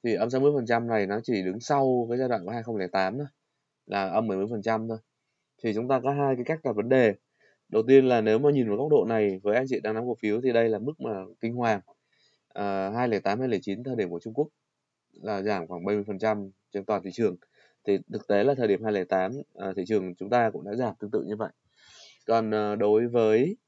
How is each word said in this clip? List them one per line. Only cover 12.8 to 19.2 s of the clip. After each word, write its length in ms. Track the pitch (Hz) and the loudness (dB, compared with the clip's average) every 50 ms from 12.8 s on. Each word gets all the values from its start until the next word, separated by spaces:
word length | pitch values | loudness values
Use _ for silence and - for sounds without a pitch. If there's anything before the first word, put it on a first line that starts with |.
| 95 98 | -4 -4
hai 180 | 107 120 127 123 | -2 -2 -2 0
lẻ 120 | 110 95 | -2 -2
tám, 200 | - 95 101 120 | 0 -2 -2 -2
hai 80 | 131 127 | -2 -2
lẻ 100 | 117 95 - | -2 -2 -2
chín 220 | 104 98 104 123 | -4 -8 -6 -6
thời 120 | 131 127 | -8 -4
điểm 140 | 113 101 87 | -4 -4 -4
của 100 | 87 85 | -4 -8
Trung 140 | - 117 110 | -10 -8 -4
Quốc 140 | 127 151 160 _ _ _ _ _ _ _ _ _ _ _ _ _ | -4 -4 -4 _ _ _ _ _ _ _ _ _ _ _ _ _
là 300 | - - 101 104 98 95 | -14 -8 -6 -6 -4 -2
giảm 240 | 107 107 92 85 | -2 -4 -4 -4
khoảng 180 | 82 90 87 87 | -8 -10 -6 -2
bảy 100 | 98 104 | -2 -2
mươi 100 | 104 101 | -2 -2
phần 120 | 104 101 95 | -4 -6 -2
trăm 320 | 107 110 107 107 101 95 95 _ _ _ _ | 0 0 0 -2 -4 -10 -14 _ _ _ _
trên 120 | 101 95 | -8 -4
toàn 180 | - 107 98 87 | -2 -2 -2 -2
thị 80 | 98 87 | -8 -4
trường. 240 | - 117 101 90 87 _ _ _ _ _ _ _ _ _ | 0 0 0 0 -2 _ _ _ _ _ _ _ _ _
Thì 120 | - 101 95 - _ - | 0 0 0 0 _ -10
thực 140 | 110 - | -10 -2
tế 180 | - 104 101 104 | 0 2 2 4
là 100 | 131 143 | 2 2
thời 140 | 131 120 107 | 2 2 2
điểm 160 | 98 92 110 | 2 2 0
hai 80 | 110 104 | -2 -2
lẻ 120 | 98 90 | -2 0
tám, 280 | - 98 92 | 0 0 0